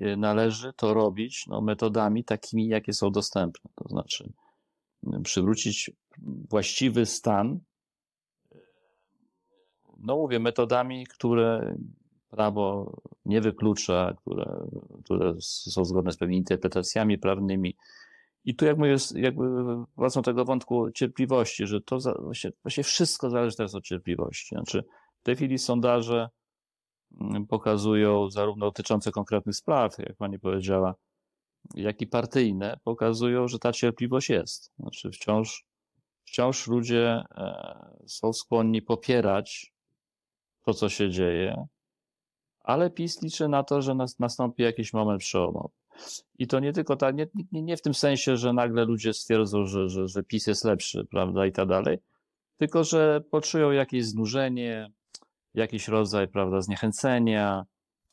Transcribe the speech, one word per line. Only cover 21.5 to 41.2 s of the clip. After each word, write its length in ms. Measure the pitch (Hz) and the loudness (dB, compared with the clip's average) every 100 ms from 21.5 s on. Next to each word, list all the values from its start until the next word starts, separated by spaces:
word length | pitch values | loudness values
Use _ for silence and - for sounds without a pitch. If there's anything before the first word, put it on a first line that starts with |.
| - 101 | -2 -2
że 140 | 104 | -2
to 180 | - 127 | -2 -4
za-, 220 | 131 - | -2 -4
właśnie, 300 | 78 120 - - | -6 -8 -8 -8
właśnie 200 | - 135 | -8 -4
wszystko 460 | 139 - 165 - 131 | 0 2 0 0 -2
zależy 280 | 120 120 113 | 0 0 -2
teraz 180 | 104 101 | -4 -6
od 80 | |
cierpliwości. 720 | - 90 87 85 85 - - - | -6 -6 -4 -2 -4 -6 -8 -8
Znaczy, 280 | - - - _ _ _ | -4 -4 -4 _ _ _
w 20 | |
tej 120 | - 127 | -2 0
chwili 220 | 135 131 | 0 -2
sondaże, 720 | - 120 123 120 113 117 117 _ _ _ _ _ _ _ _ - | 0 2 4 2 2 -2 -2 _ _ _ _ _ _ _ _ -8
mm, 260 | 104 104 104 | -4 -4 -2
pokazują 800 | 110 110 104 107 107 104 101 98 | -2 2 2 4 4 6 4 2
zarówno 360 | 101 104 104 104 | 0 -2 0 -4
dotyczące 460 | - - 107 104 | -2 -2 0 0
konkretnych 440 | 104 104 107 104 101 | -4 -2 -2 -2 -6
spraw, 440 | - 147 110 - | 0 2 2 -2
jak 180 | 104 - | -12 -8
pani 220 | 101 98 | -8 -4
powiedziała, 560 | 92 95 95 95 92 92 _ _ _ _ _ _ - | -2 -2 2 2 2 0 _ _ _ _ _ _ -16
jak 280 | - 104 104 | -6 -4 -4
i 60 | 117 | -2
partyjne, 720 | 120 117 135 117 95 101 135 | -2 0 2 2 0 -4 -6
pokazują, 640 | - 117 113 113 120 123 123 | -6 -2 0 0 0 0 0
że 120 | 120 | -2
ta 120 | 120 | -2
cierpliwość 580 | 117 120 113 123 127 - | 0 0 0 -2 0 0
jest. 440 | 104 - - - - | -2 -2 -10 -16 -16
Znaczy, 320 | - - - | -14 -12 -14
wciąż, 540 | 95 - 107 110 - _ _ _ _ _ _ - | -8 0 0 0 -8 _ _ _ _ _ _ -8
wciąż 420 | - 127 135 - | 0 0 0 0
ludzie, 560 | 120 117 120 117 117 - - | 0 2 2 4 0 -4 -8
e, 380 | 95 50 - - - - - | -8 -8 -14 -16 -20 -20 -16
są 260 | - 110 | -4 -2
skłonni 480 | 113 - 117 113 110 | -2 0 2 4 2
popierać 920 | 104 117 - 123 104 98 107 - - _ _ _ _ _ _ _ _ _ - | 0 -2 2 2 2 0 -2 -12 -16 _ _ _ _ _ _ _ _ _ -2
to, 80 | |
co 160 | 107 104 | 0 0
się 200 | - 101 | 0 0
dzieje, 560 | 90 | 2